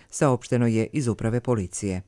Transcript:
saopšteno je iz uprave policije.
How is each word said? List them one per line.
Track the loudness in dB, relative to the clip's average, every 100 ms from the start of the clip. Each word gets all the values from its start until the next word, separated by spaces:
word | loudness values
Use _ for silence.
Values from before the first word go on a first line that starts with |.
| -12
saopšteno | 0 2 2 0 2 2
je | 2 0
iz | -2 -2
uprave | -2 -2 -2
policije. | 0 -2 -2 -4 -4 -4